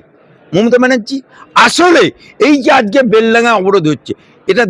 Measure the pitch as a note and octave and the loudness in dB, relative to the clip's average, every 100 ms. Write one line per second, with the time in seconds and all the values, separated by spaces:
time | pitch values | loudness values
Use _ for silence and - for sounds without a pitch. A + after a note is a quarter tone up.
0 | - _ _ _ _ E3 A#3 B3 B3+ C4 | -8 _ _ _ _ -2 0 0 0 -2
1 | G#3 C#4 - - - - - - F4+ D#4+ | -4 -12 -14 -20 -6 0 0 2 2 2
2 | F3+ - - _ C#4 D4 B3 C4+ G#3+ C#4 | 0 -4 -20 _ 0 0 2 0 0 0
3 | B3+ A3 A3+ A3+ A#3 A3 F#3 G3 D#3 C#3+ | 0 0 2 0 0 0 0 0 -2 -4
4 | - - _ _ - F#3+ | -8 -14 _ _ -4 -2